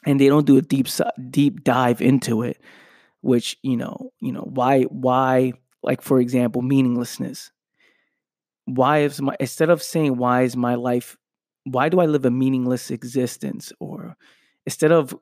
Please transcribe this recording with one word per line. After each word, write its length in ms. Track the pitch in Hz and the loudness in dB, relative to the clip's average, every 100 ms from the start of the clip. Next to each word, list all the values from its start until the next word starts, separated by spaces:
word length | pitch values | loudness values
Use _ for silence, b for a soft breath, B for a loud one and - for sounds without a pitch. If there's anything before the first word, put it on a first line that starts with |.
| - | 0
And 140 | 139 | 4
they 80 | 139 | 6
don't 200 | 147 147 | 6 6
do 100 | 135 | 4
a 40 | |
deep 260 | - 139 127 | 4 0 0
si-, 160 | - - - 127 | -2 -4 -6 -6
deep 340 | 139 143 - | 0 0 0
dive 380 | - 123 123 117 | 0 2 2 2
into 400 | 123 131 - 110 | 2 2 0 -2
it, 180 | 120 - b b b b b b | -4 -8 b b b b b b
which, 360 | 127 120 - - | 0 0 0 -6
you 160 | 135 120 | -4 -4
know, 340 | - - 262 - | -6 -12 -16 -12
you 100 | - | -10
know, 100 | - | -8
why, 420 | - 131 123 139 | -8 -2 2 2
why, 720 | 127 135 127 127 131 131 127 - _ _ | 2 -2 0 2 2 2 0 -4 _ _
like, 180 | - 131 | -6 -4
for 180 | - 131 | 2 2
example, 440 | 120 127 120 120 | 2 0 0 -2
meaninglessness. 880 | 127 139 127 120 120 - 127 - - _ _ _ _ _ _ _ _ _ _ _ - | 0 2 2 -2 -6 -8 -10 -12 -18 _ _ _ _ _ _ _ _ _ _ _ -6
Why 340 | 131 131 151 | 0 2 4
is 220 | 147 139 | 2 -2
my, 140 | 139 - | -4 -4
instead 300 | 135 - 160 | -4 0 2
of 140 | 165 | 2
saying, 340 | - 170 147 123 | 0 -2 0 0
"Why 240 | 123 123 | 2 2
is 160 | 127 123 | 2 0
my 180 | 120 120 | -2 -2
life, 400 | 123 123 - - _ _ _ _ | -2 -2 -4 -14 _ _ _ _
why 260 | 135 127 151 | -6 -2 0
do 100 | 180 | 2
I 60 | 165 | 2
live 200 | 147 127 | 2 0
a 60 | |
meaningless 600 | 127 131 131 127 123 - | 2 0 0 -2 -4 -6
existence?" 800 | 120 127 127 123 - - - - - | -10 -6 -4 -4 -4 -12 -12 -16 -16
Or 360 | 143 - 175 - b b b b - | -14 -14 -16 -18 b b b b -14
instead 260 | - 156 | 0 2
of 240 | 165 135 - | 4 2 -6